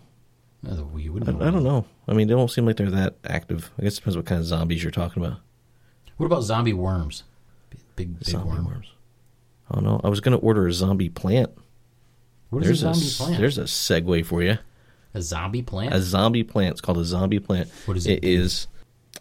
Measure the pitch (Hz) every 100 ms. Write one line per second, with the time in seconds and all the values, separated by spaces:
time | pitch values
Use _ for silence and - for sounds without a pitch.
0 | - _ _ _ _ _ - 87 73 78
1 | 76 92 113 - 143 185 131 139 104 _
2 | - 107 107 120 120 - 117 110 101 95
3 | 92 - - 82 - 82 - - 101 -
4 | - 85 85 87 82 82 82 85 85 85
5 | 85 90 85 - - _ _ _ _ _
6 | - - 165 160 107 110 117 95 90 92
7 | 78 - - _ _ - _ - - -
8 | 90 82 - 85 - 80 87 - - -
9 | _ _ _ _ _ _ - - 104 107
10 | - 104 127 123 113 107 90 87 95 95
11 | 87 - 92 117 - - - - _ _
12 | _ _ _ _ - - 90 160 165 165
13 | 143 - 165 175 117 131 - - - 85
14 | 85 87 82 85 87 110 - - _ _
15 | _ 107 82 82 92 117 123 95 113 95
16 | 92 95 110 117 110 107 95 - - 87
17 | 82 90 95 101 - 92 82 - - 92
18 | 85 90 90 90 73 - - - - _
19 | _ -